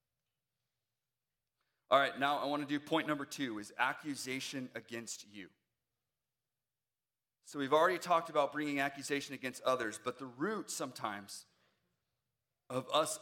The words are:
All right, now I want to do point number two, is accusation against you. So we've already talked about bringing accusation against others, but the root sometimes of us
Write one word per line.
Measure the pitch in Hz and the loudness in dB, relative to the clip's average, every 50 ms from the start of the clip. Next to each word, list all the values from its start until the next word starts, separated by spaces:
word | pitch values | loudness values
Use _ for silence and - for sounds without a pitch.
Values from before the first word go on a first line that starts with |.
| _ _ _ _ _ _ _ _ _ _ _ _ _ _ _ _ _ _ _ _ _ _ _ _ _ _ _ _ _ _ _ _ _ _ _ _ _ - | _ _ _ _ _ _ _ _ _ _ _ _ _ _ _ _ _ _ _ _ _ _ _ _ _ _ _ _ _ _ _ _ _ _ _ _ _ 4
All | - 139 | 6 6
right, | 139 127 - 120 | 6 4 0 0
now | 139 143 147 139 | 2 2 2 2
I | - | 0
want | 139 147 143 147 | 0 -2 -2 -2
to | 135 | -2
do | 147 143 | -2 -4
point | 147 - 160 160 147 | -2 2 0 2 2
number | 151 151 143 135 | 2 -2 -2 -4
two, | - - - 139 123 107 104 | -8 -6 -6 -4 -4 -4 -6
is | 104 - - - | -8 -8 -2 0
accusation | 120 131 143 - - 151 139 123 - 131 127 131 - - - 139 127 123 - | 0 0 0 -4 -6 -8 -8 -6 -6 -6 -6 -6 -6 -8 -8 -8 -8 -8 -10
against | 123 113 - 117 117 113 104 - - - 104 101 | -12 -12 -10 -10 -10 -10 -10 -12 -14 -14 -16 -16
you. | 104 92 82 _ _ _ _ _ _ _ _ _ _ _ _ _ _ _ _ _ _ _ _ _ _ _ _ _ _ _ _ _ _ _ _ _ _ _ _ _ _ _ | -16 -16 -18 _ _ _ _ _ _ _ _ _ _ _ _ _ _ _ _ _ _ _ _ _ _ _ _ _ _ _ _ _ _ _ _ _ _ _ _ _ _ _
So | - - 147 | -10 -4 -2
we've | 139 131 147 | 2 6 6
already | 156 165 185 185 165 | 8 8 8 4 2
talked | - 180 175 165 165 165 | 2 4 4 4 2 2
about | 151 151 143 143 143 | 2 2 2 2 2
bringing | 147 151 147 143 143 | -2 -2 0 0 2
accusation | 139 143 143 147 131 - 147 139 135 - 135 | 0 0 -2 -4 -4 -2 -2 -2 -2 -4 -8
against | 120 127 131 123 - - | -6 -6 -6 -4 0 2
others, | 131 127 123 117 110 104 - - | 2 2 2 2 -2 -4 -4 -6
but | 123 123 - | -6 -6 -6
the | 139 | -8
root | 131 120 123 151 202 220 202 - - | -10 -6 -2 -2 -2 -2 -2 -6 -6
sometimes | - - 156 131 123 - 131 113 101 101 101 101 - - - _ _ _ _ _ _ _ _ _ _ _ _ _ _ _ _ _ _ _ _ _ _ _ _ - | -6 -6 -6 -8 -8 -6 -4 -4 -4 -4 -6 -10 -14 -16 -16 _ _ _ _ _ _ _ _ _ _ _ _ _ _ _ _ _ _ _ _ _ _ _ _ -6
of | 123 127 127 - - | -6 -6 -4 2 2
us | 147 160 151 - - | 2 2 2 -2 -6